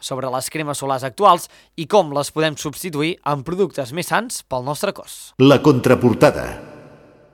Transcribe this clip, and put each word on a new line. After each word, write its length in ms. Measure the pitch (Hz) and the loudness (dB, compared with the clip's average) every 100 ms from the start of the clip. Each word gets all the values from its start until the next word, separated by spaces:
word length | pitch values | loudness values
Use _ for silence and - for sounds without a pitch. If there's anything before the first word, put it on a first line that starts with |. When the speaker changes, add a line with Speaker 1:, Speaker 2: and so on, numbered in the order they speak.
Speaker 1:
sobre 320 | - 131 131 | -8 -8 -6
les 160 | 127 - | -6 -6
cremes 320 | 156 147 139 | -6 -6 -6
solars 240 | 135 135 131 | -4 -4 -4
actuals 400 | - 202 175 - _ _ - | 2 4 4 0 _ _ -12
i 80 | 160 | 0
com 240 | 208 160 | 0 2
les 240 | 143 139 | -2 -4
podem 240 | 156 156 147 | -2 -2 -2
substituir 640 | 156 135 185 143 156 185 | -8 -8 -8 -4 -4 -4
amb 240 | - 143 127 | -4 -4 -4
productes 480 | 180 190 - 120 | -4 -4 -4 -8
més 160 | 160 165 | -8 -4
sans 320 | 170 233 - - | -4 -4 -10 -8
pel 160 | 127 127 | -8 -6
nostre 240 | 147 202 | -6 -6
cos. 460 | - - - - - | -8 -12 -18 -8 4
Speaker 2:
La 240 | 131 135 | 6 8
contraportada. 1120 | - 127 120 127 123 107 147 76 60 - - - - - - _ _ | 6 4 4 4 2 4 4 2 -4 -12 -16 -20 -20 -20 -20 _ _